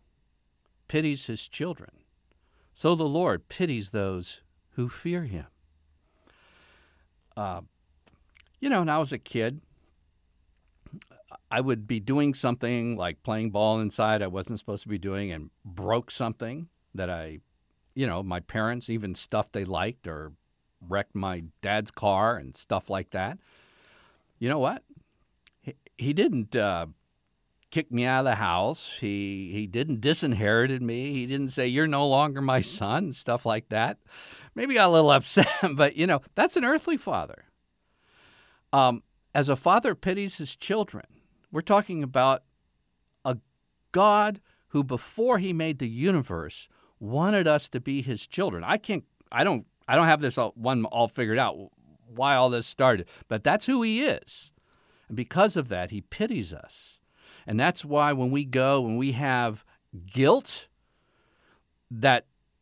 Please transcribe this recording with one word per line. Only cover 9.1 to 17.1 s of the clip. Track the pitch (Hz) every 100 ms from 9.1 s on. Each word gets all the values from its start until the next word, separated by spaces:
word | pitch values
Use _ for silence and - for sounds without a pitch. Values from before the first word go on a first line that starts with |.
a | 127
kid, | - 123 113 147 - _ _ _ _ _ _ _ _ _ _ _ - - - - _ - _
I | 113
would | 131 117 107
be | 113
doing | 104 139 147
something | 135 127 120 117 120 117 110
like | 87 -
playing | - 110 110
ball | 101 110 110
inside | 107 - 110 107
I | 98
wasn't | 92 92 110
supposed | - 101
to | -
be | 104
doing | 95 95 101
and | 80 78 _
broke | 104 87 95 117 -
something | - 117 - 117 139 170 _ _
that | 98
I, | 90